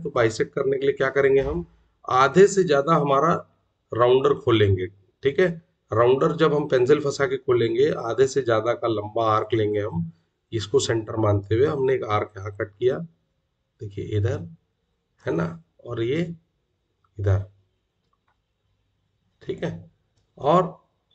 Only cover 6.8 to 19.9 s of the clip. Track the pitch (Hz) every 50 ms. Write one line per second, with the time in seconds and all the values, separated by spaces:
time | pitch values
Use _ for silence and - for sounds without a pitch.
6.8 | 123 123 151 151 - 139 139 - 143 127 135 127 - - 123 120 117 113 113 117
7.8 | 107 120 - - 127 113 113 117 135 131 - 139 131 117 113 110 107 120 117 -
8.8 | - 117 110 104 104 107 110 117 113 110 107 107 107 - 123 110 107 104 104 104
9.8 | 101 110 - 85 82 165 - _ _ _ _ _ _ _ 113 110 101 - - -
10.8 | - - 117 113 107 - 113 110 110 104 101 101 101 - 113 113 135 156 156 135
11.8 | 131 131 131 117 - 113 104 107 104 - - 98 98 107 101 101 110 107 - _
12.8 | 120 127 143 165 170 165 _ _ _ _ _ _ _ _ _ _ _ _ _ _
13.8 | 113 101 98 - - - 107 104 98 117 139 156 165 165 - _ _ _ _ _
14.8 | _ _ _ _ _ _ _ _ _ - 147 165 170 165 - - - _ _ _
15.8 | _ 120 113 113 117 120 143 165 175 170 170 - _ _ _ _ _ _ _ _
16.8 | _ _ _ _ _ _ _ - 101 101 95 98 98 - _ _ _ _ _ _
17.8 | _ _ _ _ _ _ _ _ _ _ _ _ _ _ _ _ _ _ _ _
18.8 | _ _ _ _ _ _ _ _ _ _ _ _ - - - - 175 147 110 -
19.8 | - -